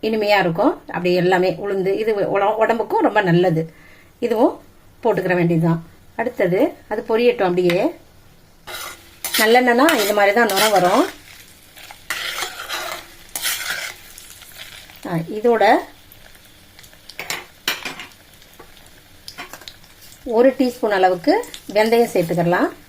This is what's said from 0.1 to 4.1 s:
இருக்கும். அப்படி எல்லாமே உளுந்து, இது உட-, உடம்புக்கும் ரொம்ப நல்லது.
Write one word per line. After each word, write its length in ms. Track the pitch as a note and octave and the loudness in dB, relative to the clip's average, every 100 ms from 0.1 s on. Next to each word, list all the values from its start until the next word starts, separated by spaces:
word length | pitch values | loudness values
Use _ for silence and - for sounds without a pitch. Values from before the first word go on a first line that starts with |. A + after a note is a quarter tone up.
| A3 G#3 G3+ | -2 2 2
இருக்கும். 340 | F#3 E3 A#3+ - - | 2 2 0 0 -8
அப்படி 260 | - F3+ F3+ | -4 0 2
எல்லாமே 360 | F3 F#3 F#3 F3+ | 2 2 2 -2
உளுந்து, 360 | G3+ G3 F#3 G3 | -4 -2 -2 -2
இது 140 | A3 G#3 F#3+ | -2 -2 0
உட-, 260 | G3 G3+ G#3+ | 0 0 2
உடம்புக்கும் 460 | A3 E4+ G#4 G#4 | 0 0 0 0
ரொம்ப 200 | D#4 G#3 | 2 2
நல்லது. 400 | F#3+ E3+ F#3 D#3+ E3 - - - - | 2 4 4 0 -4 -10 -20 -20 -20